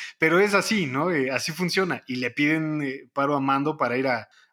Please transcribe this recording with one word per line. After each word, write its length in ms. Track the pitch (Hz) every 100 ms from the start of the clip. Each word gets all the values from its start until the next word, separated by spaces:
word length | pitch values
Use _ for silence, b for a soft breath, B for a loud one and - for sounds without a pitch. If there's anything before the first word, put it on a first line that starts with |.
| B B
Pero 200 | 160 170
es 140 | 208
así, 320 | 196 185 220 147
¿no? 240 | 131 170
Eh, 180 | 160 131
así 200 | 127 -
funciona. 520 | 156 180 190 185 120 -
Y 80 | 127
le 140 | 123
piden, 500 | 117 147 160 156 151
eh, 280 | 139 135 127
paro 220 | - 139 143
a 40 |
Mando 380 | 135 139 147 147
para 200 | 127 123
ir 100 | 135
a, 200 | 120 104 b b